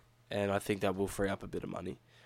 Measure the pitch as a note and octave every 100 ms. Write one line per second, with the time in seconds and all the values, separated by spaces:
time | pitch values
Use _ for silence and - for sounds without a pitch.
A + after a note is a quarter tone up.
0 | - _ - G#2 G2+ G2 - G2+ G2+ F#2
1 | G2 - G2 G2+ G2+ F#2 - - F2+ C3+
2 | _ -